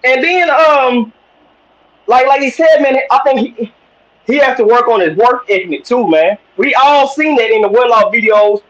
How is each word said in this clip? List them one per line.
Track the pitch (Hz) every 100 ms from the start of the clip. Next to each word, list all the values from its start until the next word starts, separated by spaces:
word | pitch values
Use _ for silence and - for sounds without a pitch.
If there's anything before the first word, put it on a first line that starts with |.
And | 254 262
then, | 311 359 349
um, | 285 320 285 254 247 226 _ _ _ _ _ _ _ _ _ -
like, | 247 262
like | 277
he | 269
said, | - 320 302
man, | 285 262 269
I | 262
think | 262 262 240 -
he, | 220 _ _ _ _ _ -
he | 277
has | 269 247
to |
work | 214 240 240
on | 226
his | 170 160
work | 233 247 -
ethic | 196 185 143
too, | - 247 208
man. | 156 165 208 _ -
We | 277
all | 294 269 294 277
seen | 285 311 277
that | 226
in | 220
the | 202
Whitlock | 214 247 226 208
videos. | 214 220 214 208 208